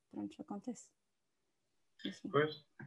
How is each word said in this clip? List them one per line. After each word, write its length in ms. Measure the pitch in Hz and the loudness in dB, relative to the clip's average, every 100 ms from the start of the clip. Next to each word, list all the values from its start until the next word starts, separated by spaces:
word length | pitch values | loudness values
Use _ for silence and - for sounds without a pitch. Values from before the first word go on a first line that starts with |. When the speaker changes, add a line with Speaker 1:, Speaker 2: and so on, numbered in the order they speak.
| _ | _
Speaker 1:
pronto, 280 | 214 - - | -4 -4 -4
acontece. 480 | - 202 - 214 - _ _ _ _ _ _ _ _ _ _ - | -6 -4 -2 -4 -8 _ _ _ _ _ _ _ _ _ _ -8
Enfim. 260 | - - - | -6 -4 2
Speaker 2:
Pois, 340 | 143 151 - - - | 6 6 2 -12 -14